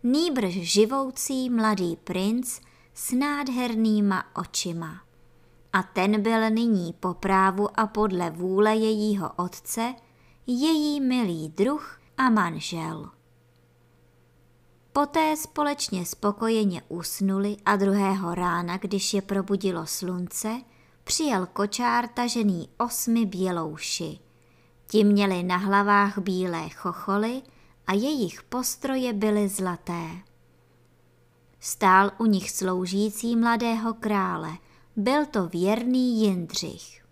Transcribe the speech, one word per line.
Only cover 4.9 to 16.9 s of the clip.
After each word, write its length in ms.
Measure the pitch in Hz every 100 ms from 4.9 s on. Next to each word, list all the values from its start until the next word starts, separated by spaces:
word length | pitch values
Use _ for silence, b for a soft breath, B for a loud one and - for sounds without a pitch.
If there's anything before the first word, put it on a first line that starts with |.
| 170 - _ - b b b b
A 100 | -
ten 400 | 185 - 190 214
byl 280 | 208 226 220
nyní 440 | 220 233 202 170 170
po 140 | 180
právu 680 | 170 190 190 190 190 202 -
a 60 | 214
podle 440 | 214 214 180 170
vůle 460 | 160 185 190 214 220
jejího 560 | 220 214 214 202 160 -
otce 580 | 175 - - - 233 254 b b b b -
její 540 | 247 302 320 302 294
milý 480 | 262 254 208 165 156
druh 520 | 156 220 294 - - b -
a 140 | 262
manžel. 800 | 220 175 160 - 170 160 160 156 - _ _ _ _ _ _ _ _ _ _ _ _ _ _ _ _ _
Poté 440 | 277 285 320 311 302
společně 680 | - - 294 285 - 185 170
spokojeně 760 | - 208 202 226 220 202 175
usnuli 680 | -